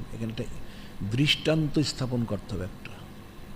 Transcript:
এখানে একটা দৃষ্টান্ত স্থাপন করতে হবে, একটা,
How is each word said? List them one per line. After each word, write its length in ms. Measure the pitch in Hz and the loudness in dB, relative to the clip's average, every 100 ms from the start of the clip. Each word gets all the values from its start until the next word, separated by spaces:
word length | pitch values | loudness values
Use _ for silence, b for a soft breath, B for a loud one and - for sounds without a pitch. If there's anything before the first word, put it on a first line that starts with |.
| 104 | -4
এখানে 200 | 110 113 | -4 -4
একটা 120 | 113 113 - - B B B 101 | -2 -4 -4 -6 B B B -2
দৃষ্টান্ত 680 | 117 147 - - 160 151 156 | 4 6 6 6 4 6 4
স্থাপন 460 | 147 - 127 123 | 2 2 0 2
করতে 300 | 110 101 - | 2 0 -2
হবে, 100 | 92 | -4
একটা, 260 | 92 - - - - - - - - | -4 -6 -10 -12 -12 -14 -14 -12 -12